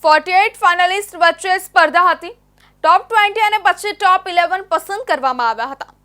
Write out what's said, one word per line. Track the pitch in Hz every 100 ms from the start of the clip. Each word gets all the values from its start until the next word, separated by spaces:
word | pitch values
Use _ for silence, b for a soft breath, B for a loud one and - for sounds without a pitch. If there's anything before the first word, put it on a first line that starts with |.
ફોર્ટી | 311 311 370
એઇટ | 370 427 -
ફાઇનલિસ્ટ | 381 349 359 392 403 349
વચ્ચે | 339 330 381 381
સ્પર્ધા | - 370 311 339 359
હતી. | 330 339 480 _ _ b b
ટોપ | 320 359
ટ્વેન્ટી | - 453 415 415
અને | 427 427
પછી | 392 349 415
ટોપ | 415 381 370 381
ઇલેવન | 349 339 370
પસંદ | 392 320 339 403
કરવામાં | 508 262 262 247 233
આવ્યા | 220 254
હતા. | 277 - _